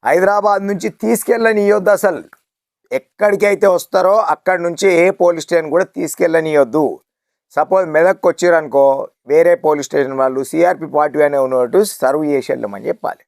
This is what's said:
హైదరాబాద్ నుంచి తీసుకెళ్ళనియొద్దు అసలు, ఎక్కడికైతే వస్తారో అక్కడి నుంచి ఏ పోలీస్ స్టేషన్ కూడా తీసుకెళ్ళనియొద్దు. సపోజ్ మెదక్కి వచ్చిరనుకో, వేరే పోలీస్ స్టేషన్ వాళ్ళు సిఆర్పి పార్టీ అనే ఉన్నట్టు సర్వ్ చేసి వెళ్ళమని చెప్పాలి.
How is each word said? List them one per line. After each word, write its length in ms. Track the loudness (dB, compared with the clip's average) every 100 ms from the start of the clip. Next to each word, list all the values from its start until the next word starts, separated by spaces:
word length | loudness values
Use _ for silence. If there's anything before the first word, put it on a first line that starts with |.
హైదరాబాద్ 600 | 0 2 2 2 0 0
నుంచి 260 | -2 -6 -6
తీసుకెళ్ళనియొద్దు 1000 | -6 -2 -2 0 0 0 0 2 2 2
అసలు, 300 | 0 0 -4 -12 _ _ _ _ _ _
ఎక్కడికైతే 760 | -8 _ _ -2 2 0 2 2
వస్తారో 480 | 0 0 0 2 2 0
అక్కడి 280 | -2 -2 -2
నుంచి 240 | -4 -2 0
ఏ 120 | 4 2
పోలీస్ 340 | 2 0 0 -2
స్టేషన్ 240 | -2 0
కూడా 140 | -2 -2
తీసుకెళ్ళనియొద్దు. 1000 | -6 -8 -2 0 0 0 2 2 2 -2 -4 _ _ _ _ _
సపోజ్ 320 | -4 0 0 0
మెదక్కి 380 | 2 2 2 -2
వచ్చిరనుకో, 580 | 0 2 2 2 2 2 2 -6 _ 0
వేరే 260 | 2 4 2
పోలీస్ 340 | 0 -2 -2
స్టేషన్ 280 | -4 -4 -2
వాళ్ళు 220 | -2 -2
సిఆర్పి 440 | -4 0 0 0 -4
పార్టీ 340 | -2 -2 0
అనే 160 | 0 0
ఉన్నట్టు 440 | -2 0 0 0 0
సర్వ్ 320 | -2 -2 -2 -2
చేసి 240 | -2 -2
వెళ్ళమని 360 | -6 -6 -10 -8
చెప్పాలి. 360 | -8 -8 -10